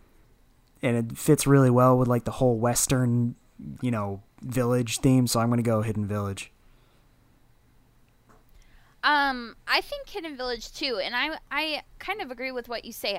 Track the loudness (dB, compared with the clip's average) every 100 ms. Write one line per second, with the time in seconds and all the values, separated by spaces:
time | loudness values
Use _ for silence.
0 | _ _ _ _ _ _ _ _ -2 -2
1 | -4 -2 2 4 6 6 8 6 6 6
2 | 2 0 -2 0 2 2 0 0 0 2
3 | 2 2 0 -4 _ -18 -16 -6 -4 -2
4 | -4 -8 -14 _ -6 -2 0 0 0 0
5 | 4 4 4 2 2 2 2 0 0 -4
6 | -4 -4 -4 -8 -12 _ _ _ _ _
7 | _ _ _ _ _ _ _ _ _ _
8 | _ _ _ _ _ -20 -20 -20 _ _
9 | 0 2 0 -4 -10 -12 -2 -2 -2 -10
10 | -12 -12 -12 -10 -8 -10 -12 -8 -6 -4
11 | -4 -4 -6 -8 -8 -6 -6 -6 -10 -14
12 | -10 -10 -10 -10 -10 -10 -10 -12 -12 -10
13 | -8